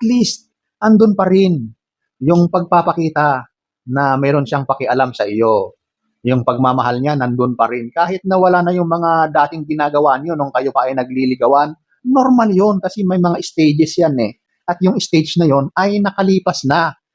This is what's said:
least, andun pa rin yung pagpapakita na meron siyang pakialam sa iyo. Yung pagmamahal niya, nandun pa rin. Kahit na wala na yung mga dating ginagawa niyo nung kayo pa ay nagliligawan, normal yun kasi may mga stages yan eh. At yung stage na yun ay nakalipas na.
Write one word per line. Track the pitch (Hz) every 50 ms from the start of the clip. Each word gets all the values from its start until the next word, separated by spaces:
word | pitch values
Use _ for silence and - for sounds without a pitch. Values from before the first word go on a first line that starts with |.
| 233
least, | 220 247 247 220 - - - _ _ _ _ _ _ _ - 214
andun | 220 220 202 220 214 202
pa | 202 190
rin | 185 185 190 196 185 170 143 113 110 113 _ _ _ _ _ _ _ _ -
yung | 127 147 170 170 175 170 175
pagpapakita | 180 175 - 185 170 170 180 160 175 165 160 160 151 151 147 135 127 120 _ _ _ _ _ _ _ - 123
na | 127 139 143 139 135 135
meron | 139 139 143 147 139
siyang | 110 147 139 135 127
pakialam | 131 - 131 110 123 131 131 127 123
sa | - 107
iyo. | 104 104 107 113 113 110 104 95 90 - _ _ _ _ _ _ _ _ _ -
Yung | 120 127 127 117
pagmamahal | - 120 123 131 127 127 131 117 123 120 123
niya, | 131 147 151
nandun | 143 127 123 120 123 123 123 123
pa | 120 120
rin. | - 120 123 117 120
Kahit | - 165 170 180 190 185 - 190
na | 190
wala | 185 185 180 180 180
na | 175 175 180
yung | 180 175
mga | 165 165 170 170 165 165 165 160 156 151
dating | 156 147 147 160 160 151
ginagawa | 147 151 151 147 147 147 147 151 147 131 131
niyo | 143 170 165
nung | 151 143 139 -
kayo | 131 135 139
pa | - 135 127
ay | 131 135
nagliligawan, | 135 123 127 127 131 131 127 127 123 120 120 139 143 147 156 160 - _ _ _ _ -
normal | 247 262 269 254 262 254 240 226 214 190
yun | 180 202 214 202
kasi | 190 - 180 - 214 196 185
may | 185
mga | 185 175 175 170 -
stages | - - - - 156 151 151 147 160 156 -
yan | 180 175 156 139 127
eh. | 113 104 - _ _ _ _ _ _ -
At | 175 175 180
yung | 185 240 220
stage | - - - 156 156 156 - 170
na | 170 156
yun | 135 139 135 - -
ay | 170 190 202 202 208
nakalipas | 202 196 - - 196 190 190 185 - 185 170 - - 131
na. | 143 170 165 160 139 _ _ _